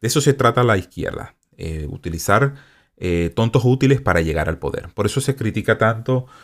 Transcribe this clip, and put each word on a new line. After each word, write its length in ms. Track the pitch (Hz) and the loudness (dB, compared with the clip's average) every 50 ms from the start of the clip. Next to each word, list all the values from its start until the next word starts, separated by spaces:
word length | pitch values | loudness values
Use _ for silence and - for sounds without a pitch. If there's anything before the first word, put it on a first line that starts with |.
De 60 | 110 | -4
eso 140 | 127 - 151 | -2 0 2
se 140 | 139 147 - | 2 2 2
trata 280 | - 120 117 113 123 123 | 4 2 2 2 4 2
la 140 | 117 104 | 2 2
izquierda, 580 | 95 - - - - - - - - - - _ _ _ _ _ | 0 -2 -6 -10 -8 -8 -8 -8 -8 -12 -16 _ _ _ _ _
eh, 300 | - 87 82 80 78 76 71 | -12 -10 -8 -8 -8 -8 -10
utilizar, 640 | 80 - - 85 80 82 - - 101 117 139 139 139 - - _ _ _ _ _ _ | -10 -10 -10 -8 -8 -4 0 2 4 4 4 2 -2 -6 -18 _ _ _ _ _ _
eh, 340 | - 90 90 85 85 85 85 - | -6 -4 -2 0 0 0 0 0
tontos 280 | - 113 113 - 127 120 | 0 0 2 2 2 4
útiles 340 | 123 131 127 131 135 139 127 | 2 2 4 4 2 2 2
para 220 | - 95 87 85 | 2 0 2 2
llegar 280 | 82 80 78 80 76 82 | 0 0 -2 -2 -2 -2
al 100 | 82 - | -4 -4
poder. 300 | - 71 - - - - - | -6 -6 -6 -8 -10 -8 -6
Por 140 | - 104 | -4 -2
eso 120 | 104 - 135 | -2 -2 -2
se 160 | - 139 131 | -2 -2 -2
critica 440 | - 113 107 - 110 - - 113 - | -2 -4 -4 -4 -2 0 0 2 2
tanto 480 | 110 113 113 113 117 - 127 127 127 - - - | 2 0 0 -2 -2 -2 -2 -2 -4 -6 -14 -20